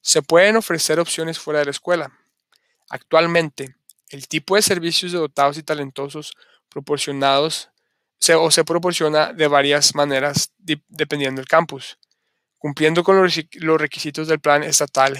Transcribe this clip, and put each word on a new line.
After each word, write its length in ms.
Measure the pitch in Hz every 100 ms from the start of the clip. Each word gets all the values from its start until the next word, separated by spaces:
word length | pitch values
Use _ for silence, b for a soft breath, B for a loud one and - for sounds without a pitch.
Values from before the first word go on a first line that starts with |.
Se 160 | - 160
pueden 360 | 143 170 202 220
ofrecer 420 | - 165 - 160
opciones 400 | 170 - 165 160
fuera 220 | - 151
de 60 | 143
la 40 |
escuela. 480 | 139 - 175 135 _ _ _ _ _ _ _ _
Actualmente, 880 | - _ 160 170 170 156 - 135 _ _ _ _
el 180 | 143 -
tipo 300 | 151 - 196
de 60 |
servicios 500 | 214 180 170 165 185
de 60 | 175
dotados 380 | 151 - 143 151
y 40 |
talentosos 680 | 151 151 139 135 139 151 147 b b b _
proporcionados 1000 | - 139 143 - 139 139 139 160 - - _ _ _ _ _
se, 160 | -
o 160 | 160 160
se 140 | 170
proporciona 680 | 160 170 175 170 156 151 135
de 140 | 170 151
varias 480 | 147 139 147 143
maneras 560 | 147 147 135 143 143 - _
di-, 240 | 170 147 _
dependiendo 520 | 151 151 147 135 135
del 60 | 131
campus, 540 | 160 170 139 - - _ _ _ _ _ _
cumpliendo 460 | 147 143 156 165
con 180 | 175 190
los 100 | 185
requi-, 280 | 165 160 -
los 200 | 160 160
requisitos 460 | 151 - 151 147 156
del 140 | 156
plan 240 | 147 147
estatal 520 | 151 143 143 - 135